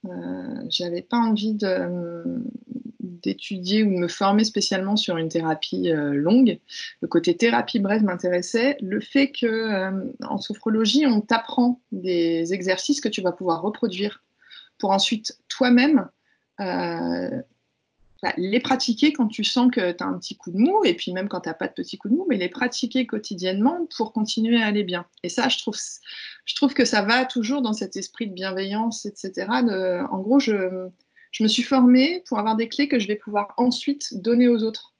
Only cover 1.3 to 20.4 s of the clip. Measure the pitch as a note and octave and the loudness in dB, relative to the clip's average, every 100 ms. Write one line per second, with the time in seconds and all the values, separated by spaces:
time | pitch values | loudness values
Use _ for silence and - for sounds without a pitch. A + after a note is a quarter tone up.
1.3 | G#3+ G#3 G#3+ G3+ F#3 F3+ F3 E3+ E3+ E3+ | 2 0 -2 0 0 -2 -4 -6 -8 -6
2.3 | - - - - - - - F#3 F3 - | -6 -8 -10 -12 -12 -12 -12 -12 -8 -6
3.3 | - - G3 F3+ G#3 G#3+ F3+ F3 - G3 | -6 -8 -8 -2 2 2 2 -2 0 2
4.3 | G3+ G#3+ - G3 F#3+ F#3+ G#3 - F3+ D#3+ | 4 2 0 -2 -2 0 0 0 -2 -2
5.3 | E3 D#3+ D#3 - F#3 F3+ D#3 D3 C#3+ D3+ | -2 -2 -2 -4 -2 0 0 0 0 4
6.3 | A#3 B3 E3+ _ - - - F3 E3+ E3+ | 6 6 2 _ -14 -14 -8 0 0 2
7.3 | E3+ A#3 A#3 A3+ A#3 G3 A3 G#3 F3+ F3+ | 2 4 2 0 0 0 2 2 0 0
8.3 | F3+ F3+ A3+ B3 C#4 F#3 G#3 G#3+ C#4 C#4 | -2 0 0 0 0 -4 -6 -2 0 0
9.3 | - A#3 A3 A3 G3+ F#3+ F#3+ F#3 - - | 0 -2 0 -2 -2 -2 -4 -6 -10 -8
10.3 | G3+ - G#3 - A3 A3 A#3+ D4+ A3 G#3 | -6 -6 -6 0 2 4 4 4 2 2
11.3 | A#3 - - B3 B3 _ G3 F3+ F3 E3+ | 0 0 2 2 2 _ -6 -2 2 2
12.3 | E3 E3 F#3+ F3+ F#3 - C#4+ A3 G#3 F3+ | 0 -2 -2 0 -2 0 0 0 -2 -4
13.3 | F3 F#3 E3 F#3 G#3+ A3+ F3+ G#3 - _ | -2 -2 -2 -2 -2 -4 -2 -4 -6 _
14.3 | _ _ - - _ G3 G3 - A3 - | _ _ -20 -20 _ 0 2 2 -2 -4
15.3 | - _ - B3 B3 C4+ D4 - _ _ | -14 _ 0 6 6 6 4 2 _ _
16.3 | _ _ _ G3 F3+ F3 E3+ E3+ E3+ F3+ | _ _ _ -4 -2 -2 -2 -2 -2 -4
17.3 | - - _ _ _ _ _ _ _ F#3 | -6 -10 _ _ _ _ _ _ _ -4
18.3 | - F#3 A3+ B3+ C4 - A3 D4+ D4+ A3+ | -2 0 0 0 -2 0 2 2 2 -2
19.3 | - G#3 - B3 B3 F3+ F3 F#3+ F#3 - | 0 -2 4 4 4 -2 -2 -4 -6 -8
20.3 | - | -14